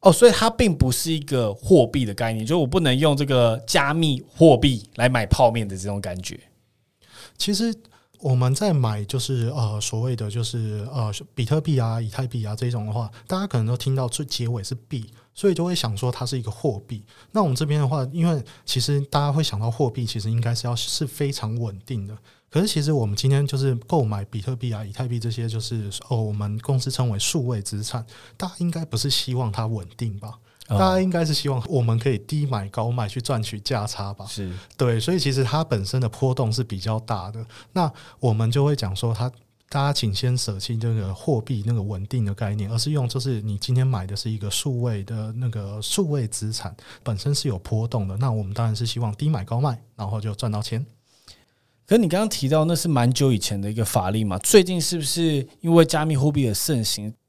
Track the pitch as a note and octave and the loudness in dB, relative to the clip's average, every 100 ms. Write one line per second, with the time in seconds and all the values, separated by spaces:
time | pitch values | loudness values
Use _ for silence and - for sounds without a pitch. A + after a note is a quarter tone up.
0 | G3 E3+ A#3+ G#3 A3+ A3+ A3+ D#3 B2+ B2 | 8 10 8 8 2 4 2 4 2 2
1 | E3 D#3+ C#3+ C3+ A2+ G2+ - F#3 A#2 C#3 | 0 -2 0 0 0 -2 6 8 8 2
2 | A#2 G2 A#2 A2 A2 E3+ C#3 E3+ D#3+ B2+ | -2 -2 -2 -2 0 0 2 2 2 4
3 | D#3 C#3 C#3+ C3 A#2 A2 - F3+ C#3+ D#3 | 4 2 2 4 4 2 0 2 2 2
4 | D#3+ B2+ - - E3 B2+ C#3+ B2 - - | 2 0 -6 6 8 8 4 0 -6 0
5 | A#2+ B2+ G#2 - B2 A#2 G#2 F#2+ G2 G2+ | 2 2 0 4 4 4 -4 -6 -6 -6
6 | F#2+ F#2 F2 - - _ _ _ _ _ | -6 -8 -10 -14 -18 _ _ _ _ _
7 | _ - - _ - G3 A#3 A3 - _ | _ -20 -20 _ -2 0 0 -2 -10 _
8 | _ _ - B2+ B2+ C3 G#3 D#3 A#2 G#2+ | _ _ 0 2 2 2 2 2 2 -2
9 | G2+ C3 - C3 A#2 C#3+ A2+ G#2+ G#2+ A2 | -4 -4 -2 -2 -2 0 -2 -2 -4 -2
10 | B2 A#2+ G#2+ A2+ A2+ A#2+ A2 G#2+ G#2+ C3+ | -2 -2 -4 -4 -4 -4 -4 -4 -6 -4
11 | A2 G2+ - - A#2 D3+ D#3 C#3 A#2 A2+ | -4 -4 -10 -6 0 0 2 0 0 -2
12 | A2 G2+ C3 A#2+ G#2+ G#2+ B2 A#2+ G#2+ A2 | -4 -4 -6 -4 -4 -4 -2 -2 -4 -4
13 | A2 - - F#3 G3 B2 A2 A#2+ - C3 | -6 -10 -6 -4 -2 0 0 0 0 0
14 | B2+ - D3 - A#2 A#2+ G2+ A#2+ - B2 | 0 -4 -6 -4 -2 -4 -6 -10 -8 -10
15 | A2 - _ - G3+ E3+ E3+ F3+ A#2 G2+ | -10 -16 _ 0 0 2 0 0 -2 -2
16 | B2 B2 A#2+ C3 A2+ - D3+ G2+ - A2 | -2 -2 -4 -4 -6 -2 -2 -2 -6 -14
17 | - - - A3 F#3 B2+ D3+ D3+ C#3 D3+ | -14 -20 -4 0 2 2 0 2 2 0
18 | C3 D#3+ E3+ D#3 A2+ - - C3 A#2+ C#3+ | -2 0 2 0 -4 -14 -6 -2 0 0
19 | C#3 D3 D3 C#3+ D3+ G#2 A2+ A2+ C3+ A#2+ | 0 0 2 2 0 0 -2 0 0 0
20 | A2+ A2+ G#2 A2+ A#2 A2+ B2 A#2+ - - | -4 -4 -2 0 0 0 -2 -4 -4 -4
21 | C#3+ - C#3+ C#3 G#2+ A2+ A#2 G2 - B2 | -4 -2 -4 -2 -6 -4 -6 -8 -8 -6
22 | G2 G#2+ _ _ _ D3+ G#3 D#3+ D3 D3+ | -6 -12 _ _ _ 0 0 0 0 0
23 | A2 G2 C3+ C#3 C#3+ C#3 C3+ B2 - E3+ | 0 0 2 2 2 0 0 0 0 0
24 | A2+ G#2 G2+ A2 G2 B2+ A#2+ G#2+ G#2+ G#2 | 2 -2 -6 -8 -6 -4 -4 -4 -6 -6
25 | B2+ A#2+ A#2 A2 A#2 A2+ A2 A2+ G2+ F#2+ | -4 -4 -4 -4 -4 -4 -4 -6 -6 -8
26 | - A#2+ A2 G#2 G#2 G#2+ - C3+ C3 - | -4 -2 -2 -2 -4 -4 0 0 0 -2
27 | B2+ G2+ - E3+ B2 A#2 G2 G#2 A2 A#2+ | -2 0 0 0 -2 -2 -4 -6 -6 -6
28 | A2+ - - _ F3+ - E3+ E3 D#3+ D3 | -8 -16 -20 _ -10 -2 -2 -2 -4 -2
29 | C#3 C3+ - B2 B2 G2+ A2 A2 F2+ - | 0 0 -2 -2 -2 -2 -2 -4 -8 -8
30 | A2+ G2 G#2+ A2+ _ _ - G3+ F#3+ F#3 | -6 -6 -12 -16 _ _ -2 4 4 4
31 | F#3 F3 D#3+ D3 C#3+ C3 A#2 D3+ A2+ A2+ | 2 2 2 0 0 -2 0 2 2 2
32 | A#2 A2+ - D3+ D3 A#2+ G2 A2 A2+ A#2+ | 2 0 -2 -2 -2 -2 -4 -4 -2 -2
33 | G#2 B2+ A#2 B2 G#2+ G#2+ G2+ B2 G#2 - | -4 -6 -4 -2 -2 -6 -4 -2 -4 -6
34 | G2 G2+ G2+ - F#2+ F#2 - - B2+ A#2 | -8 -8 -12 -8 -8 -8 -14 0 2 2
35 | A2 F3+ C#3 C3+ B2+ D3 - A2+ G2 B2+ | 2 2 2 0 2 0 0 0 0 0
36 | A#2+ - C3 B2+ A2 A2 A#2 F#2+ G2+ A2 | -2 0 0 2 0 0 -2 -4 -4 -4
37 | A2+ G#2+ F2+ A2 A2+ - - F#3 E3 - | -4 -6 -6 -12 -14 -16 -6 0 0 -2
38 | - - B2+ G#2+ A2+ A#2 C#3 D3 G2+ F#2+ | -20 -2 0 2 2 2 2 0 -2 -2
39 | A#2 A2+ B2 - _ _ _ C#3+ C#3 C#3+ | -2 -2 -4 -6 _ _ _ -2 0 0
40 | A2 G2 B2 B2 - G2 F#2+ A#2 A#2 A2+ | 0 0 0 0 -2 -6 -4 -4 0 0
41 | F#2+ F#2 - C3 G#2+ A#2 G2+ A#2 G2+ G2 | -2 -4 -2 -2 -2 -4 0 -2 -2 -6
42 | G2+ B2+ G#2+ G2+ G#2+ G#2 G2+ A#2 C3 D3+ | -4 -2 -2 -2 -2 -2 -2 -2 -2 -2
43 | B2 C3+ B2 A#2 G#2+ G2+ - B2+ C3 A#2+ | -2 -2 -4 -4 -4 -6 0 2 2 0
44 | F#2 G2 A2 A2 G2+ - - B2+ B2 G#2+ | -4 -6 -4 -4 -4 -4 -4 -2 -2 -2
45 | G2 A2 A2 A2 B2+ A2 G2 G#2 G#2+ - | -4 -6 -6 -4 -4 -4 -6 -8 -4 -2
46 | F3+ D3 A2 - G#2+ A2 - - - - | 0 0 -2 -4 -6 -6 -8 -12 -20 -10
47 | - G#2 C#3+ C#3+ C#3+ F#2+ - A2 A2+ A#2 | -6 -4 0 -2 0 -4 -2 -2 0 -2
48 | F#2+ F#2+ C3 A2+ G2 G#2 A#2 G#2+ A#2 A#2 | -4 -2 -2 0 -4 -2 0 0 -2 -2
49 | A#2 G2+ D3 C#3 G2 A#2 C#3+ A2+ - - | -4 -2 -2 -2 -2 0 0 -2 -10 -10
50 | G2+ G#2+ G#2+ G2+ A#2+ G#2+ G#2 A2+ C#3 _ | -4 -4 -4 -4 -2 -2 -4 -6 -6 _
51 | _ _ - - _ _ _ _ _ A3 | _ _ -20 -20 _ _ _ _ _ 4
52 | G3 F3 A3 - C3+ D#3 D#3 E3+ F3 C#3 | 4 2 0 0 2 4 4 2 2 4
53 | A#2+ B2 C3+ A2+ - G#2 G2 A2 G#2 B2 | 4 4 4 2 0 -4 -4 -2 0 0
54 | F#2 G#2+ A2 F#2+ - G#3+ F3+ F3+ D#3 F3 | 0 0 0 -2 6 6 6 0 -2 -2
55 | C#3+ E3+ E3 D3 C3 - E3 E3 D#3+ D#3+ | -2 0 0 0 -4 -6 4 6 8 4
56 | D#3 D3 D3 D3 B2+ G2+ - C#3 G#2+ - | 0 2 2 2 0 0 0 0 0 -4
57 | G#2+ A2 | -6 -12